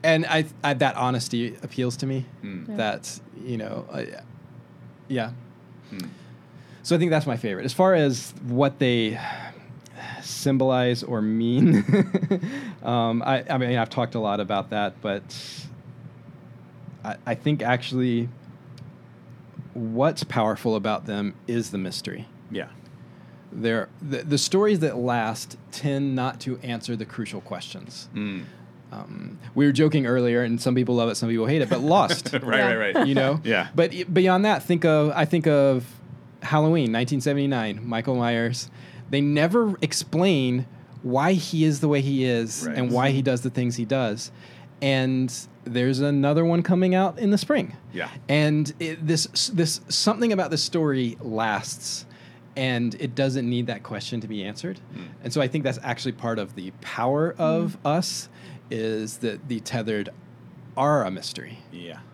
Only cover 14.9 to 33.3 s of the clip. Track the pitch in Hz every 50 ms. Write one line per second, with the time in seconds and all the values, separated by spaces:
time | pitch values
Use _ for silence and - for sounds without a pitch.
14.9 | 98 - - 107 98 101 - - - - - - - - - - - - - -
15.9 | - - - - - - - - - - - - - - - - - - - -
16.9 | - - - 110 104 - - 123 117 - - 151 151 147 - 117 127 123 123 -
17.9 | 127 127 127 123 120 117 120 120 - - - - - - - - - - - -
18.9 | - - - - - - - - - - - - - - - - - 117 117 113
19.9 | 113 120 135 160 - - - - - 120 110 110 107 - - 120 110 107 98 110
20.9 | 107 87 - 110 104 101 101 101 92 - - - 120 117 110 - - 98 92 -
21.9 | - - - - 90 - 117 - - - - - - 101 80 - - - - -
22.9 | - - - - - - - - - - - - - 113 113 117 113 113 98 -
23.9 | - - - 147 135 - - 160 143 139 - - - 190 208 214 208 180 156 147
24.9 | 107 120 123 123 120 120 113 110 113 - - - - - - - - - - 147
25.9 | 139 139 139 139 131 127 127 131 - 117 - 131 127 - - 127 120 110 - -
26.9 | 117 107 107 - - - 110 - - 98 - - 95 90 - - - 92 95 -
27.9 | - - - - - 101 104 104 95 87 78 - - - - - - - - -
28.9 | - - - - 104 101 - - - - - 117 - 131 143 143 139 135 156 151
29.9 | 156 151 135 120 123 127 123 120 120 120 123 117 117 117 - 135 127 127 123 127
30.9 | 123 120 117 117 110 - - 113 117 113 110 120 147 160 135 107 131 123 127 151
31.9 | 170 202 147 - - - - - - 127 127 - - - - 120 117 113 107 101
32.9 | 95 302 330 139 139 139 135 135